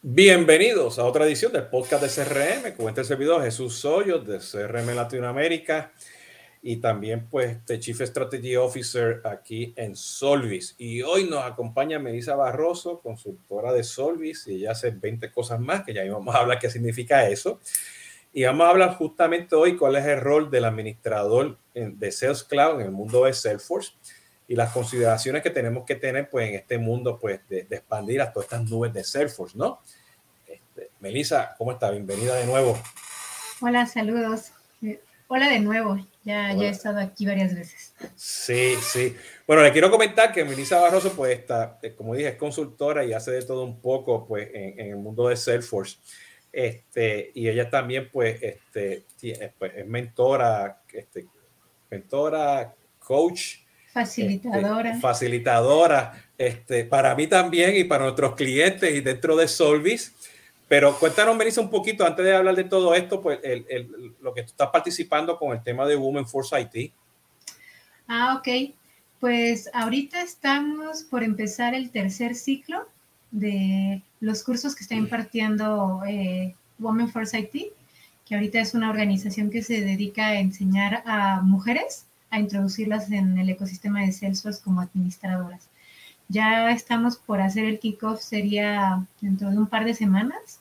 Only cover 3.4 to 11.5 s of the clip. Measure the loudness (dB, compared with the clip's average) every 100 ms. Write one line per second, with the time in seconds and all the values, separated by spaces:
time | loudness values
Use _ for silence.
3.4 | 0 -4 -8 -6 -2 0 0 -2 -4 -10
4.4 | -8 -8 -6 -4 -4 -4 -4 -6 -4 -2
5.4 | -2 -2 -2 -4 -6 _ -20 -20 -20 -20
6.4 | -20 _ -10 -4 -2 -2 -4 -6 -4 -2
7.4 | -2 -6 -8 -8 -6 -6 -6 -4 -6 -6
8.4 | -2 0 0 -2 -6 -2 0 -2 -8 -10
9.4 | -12 -10 -10 -8 -10 -10 -14 -4 0 2
10.4 | 0 -6 -10 _ -10 -8 -2 0 0 -4
11.4 | -6